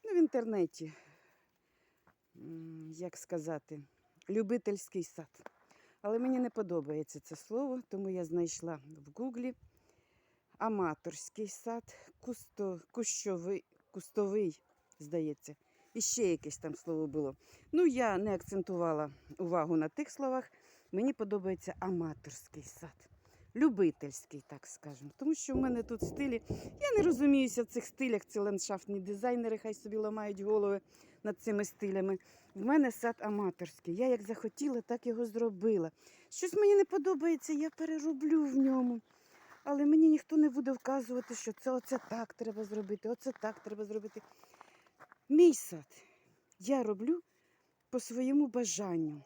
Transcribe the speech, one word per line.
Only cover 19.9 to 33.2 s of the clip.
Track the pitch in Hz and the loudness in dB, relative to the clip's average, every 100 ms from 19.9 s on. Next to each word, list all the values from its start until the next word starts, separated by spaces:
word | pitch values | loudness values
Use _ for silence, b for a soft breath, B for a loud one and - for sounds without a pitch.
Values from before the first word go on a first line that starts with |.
| - 294 | -4 -8
словах. | - 277 262 - b b b b | -4 -2 -2 -6 b b b b
Мені | 185 247 | 0 0
подобається | - 208 208 185 185 - - | 0 -2 -2 -2 -4 -6 -6
аматорський | 185 180 165 151 - - - 156 | -2 -2 -2 -6 -14 -18 -18 -18
сад. | 127 - 160 _ _ - b b b 226 | -18 -18 -20 _ _ -20 b b b 2
Любительський, | 302 202 180 - 143 131 - 143 - | 2 6 2 2 -10 -12 -16 -18 -16
так | 139 - | -18 -18
скажемо. | - 147 135 143 - | -18 -16 -16 -18 -6
Тому | 277 | -2
що | 320 - | -2 0
в | 262 | 0
мене | 262 240 | 2 0
тут | 226 226 | -4 -6
стилі. | - - 277 233 - B B B | -6 -4 -2 -2 -4 B B B
Я | 587 440 | 2 4
не | |
розуміюся | 359 247 285 277 254 - | 4 6 6 6 4 0
в | 233 | -2
цих | 240 | -4
стилях, | - - 262 214 - | -8 -4 0 0 -2
це | 214 | -2
ландшафтні | 202 196 - 196 - 202 | -2 -2 -4 -6 -4 -8
дизайнери, | 185 202 240 247 233 214 | -6 -4 -2 0 -2 -4
хай | 220 | -6
собі | 214 214 214 | -10 -6 -4
ламають | 214 214 208 196 | -4 -4 -6 -6
голови | 196 214 202 196 _ b b b | 2 2 4 0 _ b b b
над | 214 202 | -8 -6
цими | - 208 | -2 -2
стилями. | 208 - 202 190 190 190 b b b | -2 -4 -4 0 0 -2 b b b
В | 196 | -6
мене | 208 302 269 | 2 4 4
сад | - 233 | 2 -2
аматорський. | - | -2